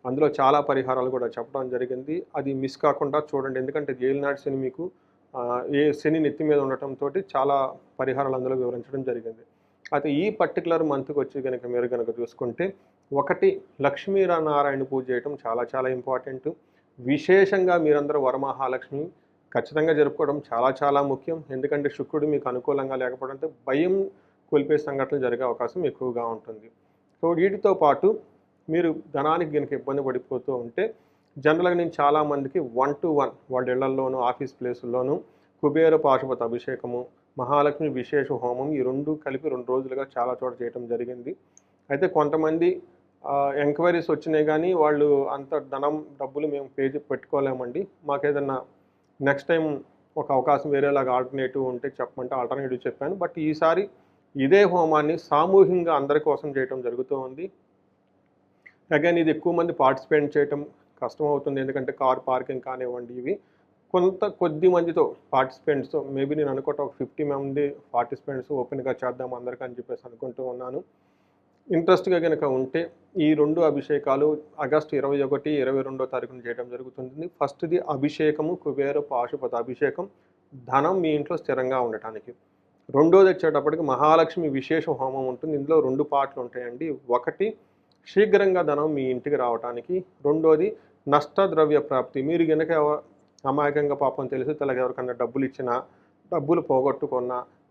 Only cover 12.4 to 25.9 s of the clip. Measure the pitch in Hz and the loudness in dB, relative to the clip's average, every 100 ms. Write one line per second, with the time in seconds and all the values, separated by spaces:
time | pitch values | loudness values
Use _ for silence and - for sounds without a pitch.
12.4 | 123 117 170 - _ _ _ 139 185 180 | -6 -4 -6 -6 _ _ _ -2 0 4
13.4 | 190 190 - - 139 143 - 196 185 170 | 4 2 -4 0 0 0 -2 2 2 2
14.4 | 156 143 143 135 135 135 127 123 147 143 | 2 2 2 0 -2 -4 -2 -4 -4 -8
15.4 | 113 117 117 131 131 127 123 127 131 131 | -4 -4 -2 -2 -2 -4 -4 -4 -4 -8
16.4 | 151 175 _ _ _ - 123 147 165 190 | -8 -10 _ _ _ -10 -2 0 4 6
17.4 | 196 196 185 175 156 147 143 147 131 131 | 6 4 2 4 4 2 2 0 0 0
18.4 | 139 131 131 127 - 143 170 _ _ _ | -4 -4 -4 -4 -8 -10 -10 _ _ _
19.4 | _ 123 - 151 156 151 143 143 147 147 | _ -4 -2 0 2 4 2 2 -2 -2
20.4 | - 117 127 135 143 139 143 135 - 160 | -4 0 0 2 2 2 2 -2 -4 -8
21.4 | 151 131 139 147 143 - 139 151 151 147 | -8 -6 -2 -2 -2 -4 -6 -2 0 0
22.4 | 127 123 123 139 135 131 127 127 131 135 | -2 -4 -2 -2 -2 -2 -4 -4 -10 -8
23.4 | 160 - - 139 175 196 196 - _ _ | -10 -8 -2 0 2 0 -2 -8 _ _
24.4 | _ 151 143 151 147 139 131 143 123 117 | _ 0 2 0 0 -4 -2 0 0 0
25.4 | 127 113 120 185 156 | -2 -2 -4 -2 -4